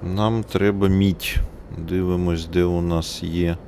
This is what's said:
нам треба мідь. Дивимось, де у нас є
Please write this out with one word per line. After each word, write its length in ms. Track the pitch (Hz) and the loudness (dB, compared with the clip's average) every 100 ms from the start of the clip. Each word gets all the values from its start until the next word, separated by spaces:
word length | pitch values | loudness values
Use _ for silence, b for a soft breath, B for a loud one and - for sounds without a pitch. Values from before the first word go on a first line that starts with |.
нам 400 | 87 92 107 113 | -4 -2 0 0
треба 440 | 107 95 101 101 98 | -2 0 2 2 4
мідь. 480 | 95 98 85 - - - - - 82 | 4 4 2 -2 -2 -2 -6 -14 -12
Дивимось, 680 | 82 90 90 90 90 82 82 | -4 -2 0 0 0 0 0
де 180 | 87 | 2
у 180 | 87 87 | 2 2
нас 420 | 87 85 82 - | 0 0 -2 -8
є 340 | 85 85 87 85 | -6 -2 0 -2